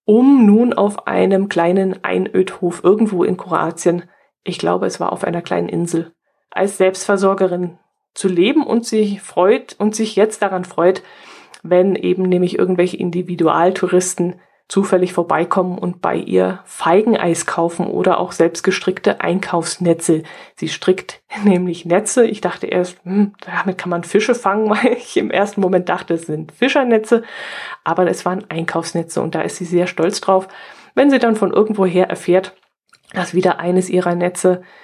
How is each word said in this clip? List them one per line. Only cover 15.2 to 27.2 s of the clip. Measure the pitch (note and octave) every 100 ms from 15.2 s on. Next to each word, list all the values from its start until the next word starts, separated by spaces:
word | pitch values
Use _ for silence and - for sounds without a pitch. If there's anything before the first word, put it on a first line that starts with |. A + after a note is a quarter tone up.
| E3+ D#3 F3 - F3+ F3+
und | F3+ F3+
bei | F3+ -
ihr | - F#3 F#3 F#3 -
Feigeneis | - E3 F3+ A3 G#3+ E3+ E3 -
kaufen | - E3+ E3+ F3
oder | - F#3 F3
auch | F3
selbstgestrickte | - E3 E3 - F#3 - - G#3 -
Einkaufsnetze. | E3+ F3+ - F3 D#3+ - F3 E3 - D#3 D#3+ - - -
Sie | E3
strickt | - - F#3 - - _
<laughs> | G#3+
nämlich | G3+ F3+ F3+ E3+ E3+
Netze. | F3+ G#3+ C4 A3+
Ich | G3+
dachte | F3+ - -
erst, | F3+ F3+ -
hm, | F3+ G3 G3+ - -
damit | F3 F#3+ F#3
kann | F3+
man | E3+
Fische | E3+ G#3+ G#3+ B3
fangen, | - G3+ G#3+
<laughs> |
weil | G#3+ A3+
ich | A#3+ - -
im | -
ersten | - G3+ G#3
Moment | F#3 F3+ F3+
dachte, | F3+ -
es | E3 E3
sind | D#3 D#3
Fischernetze. | - B3+ D4 B3+ A3 A3 A#3